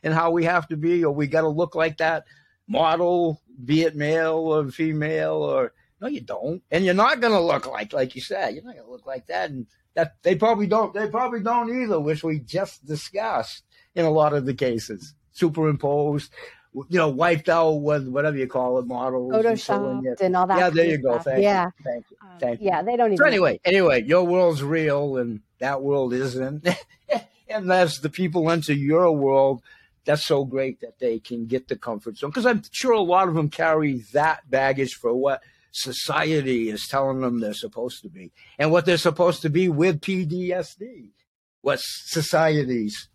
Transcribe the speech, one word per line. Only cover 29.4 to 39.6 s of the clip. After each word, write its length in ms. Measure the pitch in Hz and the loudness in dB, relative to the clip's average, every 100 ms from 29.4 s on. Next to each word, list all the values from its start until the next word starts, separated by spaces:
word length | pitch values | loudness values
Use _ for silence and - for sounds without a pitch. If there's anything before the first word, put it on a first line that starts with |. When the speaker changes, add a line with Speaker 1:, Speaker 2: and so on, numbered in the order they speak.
| 135 127 - - _ _ | 4 2 -8 -20 _ _
Speaker 1:
that's 200 | - 147 | -2 -2
so 200 | - 143 | 0 -2
great 360 | 135 135 135 123 | -2 -4 -6 -8
that 180 | - - | -14 -6
they 180 | 127 113 | -4 -4
can 280 | - 120 113 | -6 -10 -4
get 200 | 127 - | -6 -4
the 80 | |
comfort 420 | 120 123 107 117 104 | -8 -8 -8 -10 -10
zone. 140 | 143 | -8
'Cause 160 | 247 240 | -2 0
I'm 160 | 214 - | 0 -4
sure 220 | - 254 | -4 0
a 80 | 226 | 2
lot 260 | 175 180 190 | 2 2 2
of 80 | |
them 160 | 165 147 | 2 -2
carry 540 | - 165 156 151 127 104 | 0 0 2 0 -4 -4
that 360 | 135 156 156 139 | 0 0 0 -2
baggage 460 | 131 135 135 127 | 0 0 0 -4
for 180 | - 120 | -4 -2
what 300 | 127 135 131 _ _ _ | 0 0 -2 _ _ _
society 1000 | - 131 120 - 147 156 156 135 123 113 | -10 -8 -8 -4 -2 0 0 0 0 -2
is 160 | 107 - | -4 -4
telling 320 | 139 135 131 | -2 -2 -2
them 180 | 127 120 | -2 -2
they're 120 | 104 | -4
supposed 480 | 104 110 117 123 - | -6 -10 -10 -10 -10
to 60 | 101 | -18
be. 220 | 95 87 _ - - | -20 -20 _ -14 -2
And 140 | 156 | 2
what 160 | 170 170 | 2 4
they're 100 | 165 | 2
supposed 440 | 175 156 180 170 | 2 2 2 2
to 80 | 160 | 0
be 180 | 156 | 0